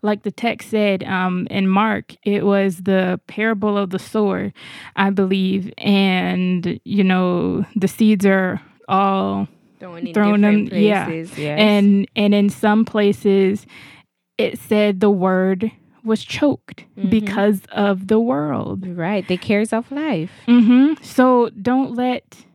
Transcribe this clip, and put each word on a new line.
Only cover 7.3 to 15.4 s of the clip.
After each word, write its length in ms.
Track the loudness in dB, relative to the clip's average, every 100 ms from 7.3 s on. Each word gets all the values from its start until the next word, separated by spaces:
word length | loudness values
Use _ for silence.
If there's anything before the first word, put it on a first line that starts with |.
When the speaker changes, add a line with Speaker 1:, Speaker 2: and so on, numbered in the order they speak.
| 0 -2 -2 -4 -2
Speaker 1:
the 120 | -4
seeds 380 | 2 2 4 4
are 340 | 2 0 -6 -12 _ -4
all 600 | 0 0 0 -2 -4 -6 _ _ _
Speaker 2:
Thrown 280 | -18 -12 -6
in 60 | 0
Speaker 1:
thrown 260 | 2 4
Speaker 2:
different 320 | 4 2 0
Speaker 1:
in, 80 | 2
yeah. 220 | 2 2 -2
Speaker 2:
places, 320 | -6 -8 -8
yes. 220 | -6 2
Speaker 1:
And, 500 | 2 4 4 2 0 -2
and 180 | 2
in 160 | 2 2
some 340 | 0 0 2
places, 840 | 0 2 0 0 0 2 2 -2 -8 -20 -20 -20 _ _ _ -6
it 180 | -6 -6
said 440 | -2 0 2 2
the 100 | 2
word 600 | 2 2 2